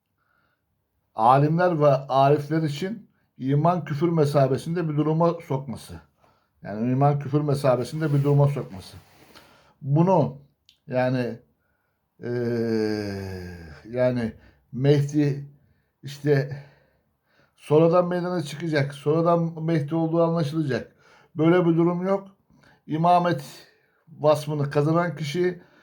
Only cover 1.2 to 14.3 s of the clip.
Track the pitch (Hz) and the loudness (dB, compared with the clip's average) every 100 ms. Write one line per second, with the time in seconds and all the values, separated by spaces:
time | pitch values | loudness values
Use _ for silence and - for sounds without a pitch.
1.2 | 113 135 147 165 185 160 147 131 - 131 | 4 6 4 2 0 2 2 2 0 2
2.2 | 139 147 143 160 160 143 190 233 - _ | 4 2 0 -2 -2 -4 -8 -8 -14 _
3.2 | _ - 127 143 165 180 139 143 170 165 | _ -10 -2 0 2 0 -4 -2 0 2
4.2 | 143 143 131 127 165 170 160 147 151 160 | 2 2 2 0 -4 -4 -2 -2 0 2
5.2 | 170 170 - 135 - 104 - 85 - _ | 0 0 -4 -6 -6 -12 -14 -20 -20 _
6.2 | _ _ _ _ - 104 120 131 143 143 | _ _ _ _ -12 -6 -2 2 2 2
7.2 | 131 147 147 139 135 123 131 151 156 143 | -2 -2 0 0 0 0 -2 -4 -2 0
8.2 | 143 143 143 139 - 95 - - - _ | 2 4 2 0 -8 -14 -18 -20 -20 _
9.2 | - - - _ _ _ 135 147 175 185 | -20 -20 -20 _ _ _ -2 2 4 4
10.2 | 73 - - _ _ _ - 123 127 127 | 2 -2 -18 _ _ _ -6 -2 0 0
11.2 | 120 113 _ _ _ _ _ _ _ _ | -4 -8 _ _ _ _ _ _ _ _
12.2 | 117 120 120 120 113 113 107 107 104 98 | -8 -4 -2 -2 -2 0 0 -2 -6 -8
13.2 | 95 95 90 87 82 76 107 123 127 123 | -10 -12 -12 -14 -18 -20 -10 -2 0 0
14.2 | 113 | -4